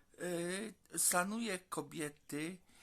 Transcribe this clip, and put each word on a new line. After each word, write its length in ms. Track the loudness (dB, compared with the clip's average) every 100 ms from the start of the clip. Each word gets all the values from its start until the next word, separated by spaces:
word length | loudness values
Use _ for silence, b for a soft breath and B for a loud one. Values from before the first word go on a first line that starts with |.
| b -6
Yy, 800 | -2 -2 -2 -2 -4 -10 -6 2
szanuje 600 | 4 6 4 0 -2 -4
kobiety 1000 | -4 -4 -4 -2 -4 -6 -8 -4 -4 -6 B B